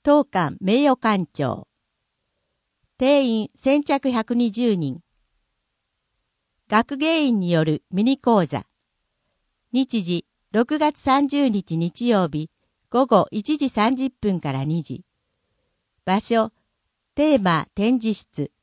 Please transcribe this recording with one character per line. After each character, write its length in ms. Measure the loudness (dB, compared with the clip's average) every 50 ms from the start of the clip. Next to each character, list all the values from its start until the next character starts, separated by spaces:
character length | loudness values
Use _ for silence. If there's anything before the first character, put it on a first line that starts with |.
当 240 | _ 4 4 4 4
館 300 | _ -2 -2 -2 -2 -4 -4
名 240 | -2 0 2 2 4
誉 120 | 2 2
館 300 | _ 0 0 0 0 -2 _
長。 360 | _ -4 -4 -4 -4 -6 -10 _ _ _ _ _ _ _ _ _ _ _ _ _ _ _ _ _ _ _ _ _ _ _ _ _ _
定 280 | -2 2 2 4 4 2
員、 240 | 2 0 -2 -2 -6 _
先 280 | -4 0 2 2 2 2
着 280 | 0 -2 -2 0 -2
百 240 | -2 -2 -2 -2 0
二 160 | 0 0 0
十 240 | 0 -2 0 0 0
人。 260 | 0 -2 -4 -6 -8 _ _ _ _ _ _ _ _ _ _ _ _ _ _ _ _ _ _ _ _ _ _ _ _ _ _ _ _ _ _ _ _ _
学 300 | _ 0 0 0 -2 -4
芸 300 | -2 0 0 2 2 2
員 120 | 2 0 0
に 120 | 0 0
よ 120 | 0 2 2
る 200 | 0 -2 -4 _ _
ミ 120 | -4 0 0
ニ 140 | 0 0
講 280 | 0 0 2 2 2 2
座。 200 | 0 -4 -8 -10 _ _ _ _ _ _ _ _ _ _ _ _ _ _ _ _ _ _ _ _ _
日 320 | -4 -4 -2 _ -4 -6 -4
時、 220 | -4 -6 -6 _ _ _ _ _ _
六 260 | -2 -2 0 0 0
月 220 | 0 0 -2 -2 -2
三 280 | -2 0 2 2 2
十 220 | 0 0 0 0 0
日 280 | 0 -2 -4 -4 -4
日 300 | -4 -4 -4 _ -4 0
曜 200 | 0 2 2 0
日、 240 | 0 -4 -6 -8 -8 _ _ _ _ _ _ _ _
午 180 | 0 0 2
後 200 | 4 4 4 4 2
一 260 | -4 -8 -4 -4 -4
時 120 | -2 -2 -4
三 260 | 0 0 0 0 0
十 160 | -2 -4 -6
分 280 | _ _ -4 -2 -2 -2
か 120 | -4 -4
ら 140 | -4 -4 -2
二 180 | -2 -4 -4 -4
時。 200 | -8 -12 -14 -14 _ _ _ _ _ _ _ _ _ _ _ _ _ _ _ _ _ _ _ _
場 140 | -2 -2 -2
所、 320 | -2 0 0 0 0 -2 _ _ _ _ _ _ _ _ _ _ _ _ _
テ 200 | 0 2 4 4
ー 60 | 4
マ 260 | 4 2 2 0 -2 _ _
展 260 | -2 0 0 0 0
示 140 | 0 -4 -4
室。 380 | -4 -10 _ _ -10 -10 -10 _ _